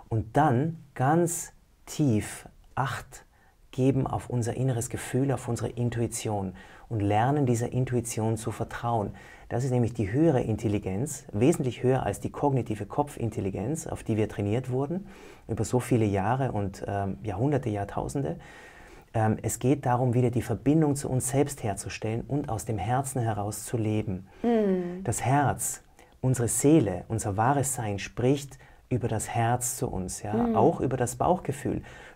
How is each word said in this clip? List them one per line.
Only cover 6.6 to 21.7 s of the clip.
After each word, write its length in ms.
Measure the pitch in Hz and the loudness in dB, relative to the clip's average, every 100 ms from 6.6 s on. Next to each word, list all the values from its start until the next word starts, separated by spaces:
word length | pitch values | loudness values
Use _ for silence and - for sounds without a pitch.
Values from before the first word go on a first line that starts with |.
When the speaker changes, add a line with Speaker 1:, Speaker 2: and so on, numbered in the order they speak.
| - - - | -18 -20 -6
Speaker 1:
und 100 | 113 | 0
lernen, 480 | 101 104 123 147 127 | 2 4 4 4 4
dieser 240 | 117 123 | 2 0
Intuition 680 | 123 127 123 117 - 110 110 | 0 0 0 -2 0 0 0
zu 140 | - | -2
vertrauen. 640 | 107 110 - 117 117 98 - - - - | -4 -6 -4 -2 0 -2 -6 -18 -18 -6
Das 140 | 117 | -2
ist 80 | 131 | 2
nämlich 220 | 123 113 | 2 2
die 180 | - 98 | 0 0
höhere 300 | 123 165 127 | 4 4 4
Intelligenz, 840 | - 104 107 101 95 95 147 - - | 2 0 0 0 0 -2 -4 -6 -6
wesentlich 500 | 104 127 175 131 - | 2 4 4 0 0
höher 220 | 123 131 | 2 2
als 160 | - 98 | 0 -2
die 120 | 117 | -6
kognitive 540 | - 143 135 113 104 104 | 0 2 2 0 -4 -4
Kopfintelligenz, 1040 | - 143 - 117 107 95 98 107 160 - | -2 -4 -2 -4 -2 -4 -2 -2 -4 -6
auf 160 | - | -8
die 140 | - 107 | -2 0
wir 100 | 107 | 0
trainiert 420 | - 101 113 131 | 0 0 0 -2
wurden, 360 | 127 143 175 202 - - - - | -2 -2 -4 -8 -18 -20 -16 -8
über 160 | 110 | -4
so 160 | 110 127 | 0 0
viele 240 | - 123 107 | 2 2 4
Jahre 460 | 98 98 131 131 | 2 0 0 0
und, 320 | 107 98 98 - | 0 -4 -4 -4
ähm, 320 | 101 98 95 | -2 -2 -4
Jahrhunderte, 460 | 110 92 135 139 117 | -6 -2 0 0 0
Jahrtausende. 680 | 101 101 - - 143 147 170 - - - - - - - | -4 -4 -4 -4 -2 -4 -6 -10 -20 -20 -20 -20 -20 -4
Ähm, 240 | 113 110 107 | 0 2 2
es 180 | 113 - | -2 0
geht 260 | 123 139 131 | 2 2 2
darum, 280 | 123 127 | 2 4
wieder 180 | 117 123 | 4 4
die 100 | 120 | 2
Verbindung 560 | - 104 135 156 151 139 | -2 -2 4 4 4 2
zu 120 | - | 0
uns 200 | 127 - | -2 0
selbst 340 | 135 143 - | 2 0 0
herzustellen 580 | 113 | -4